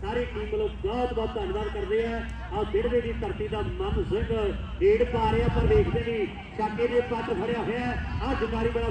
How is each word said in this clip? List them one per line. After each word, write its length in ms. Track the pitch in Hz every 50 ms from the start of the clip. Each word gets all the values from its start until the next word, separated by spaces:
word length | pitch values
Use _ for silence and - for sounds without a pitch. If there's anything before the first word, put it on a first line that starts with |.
| -
ਸਾਰੀ 200 | 196 233 240 240
ਟੀਮ 240 | 240 - 208 214 202
ਵੱਲੋਂ 180 | 214 214 214 196 - -
ਬਹੁਤ 300 | 175 196 226 247 247 240 240
ਬਹੁਤ 200 | 220 220 214 -
ਧੰਨਵਾਦ 340 | 226 196 185 190 208 220 208 208
ਕਰਦੇ 300 | 208 190 185 208 226 226
ਆ। 140 | 233 226 233 233 - - - - -
ਆਹ 120 | 175 202 214 202
ਬਿੜਵੇ 280 | 202 196 226 240 240 240
ਦੀ 120 | 226 226 226 226
ਧਰਤੀ 260 | 226 202 185 196 208 214
ਦਾ 120 | 214 214
ਮਨ 420 | 202 - - 175 190 202 - - 180 -
ਸਿੰਘ 160 | 180 214 233 233 226 226 214 202 175 - - - - -
ਢੇੜ 240 | 170 196 214 226 240
ਪਾ 260 | 240 - 233 226 220
ਰਿਹਾ, 160 | 220 226 240 -
ਪਰ 180 | - 480 453
ਵੇਖਦੇ 340 | - 427 415 403 381 - 240
ਨਹੀਂ, 260 | 233 233 466 453 392 - - - - - -
ਸ਼ਾਕੇ 320 | - 220 214 220 202 233 240
ਨੇ 120 | 233 240
ਪੱਟ 300 | 240 - 240 226 226 -
ਫੜਿਆ 320 | 233 180 226 226 240 233
ਹੋਇਆ 160 | 202 160 220 247
ਹੈ। 160 | 247 - - - - - - -
ਆਹ 120 | 220 254 269 202
ਜੁਗਾੜੀ 280 | 214 220 226 226 226 233 233
ਵਾਲਾ 160 | 233 226 226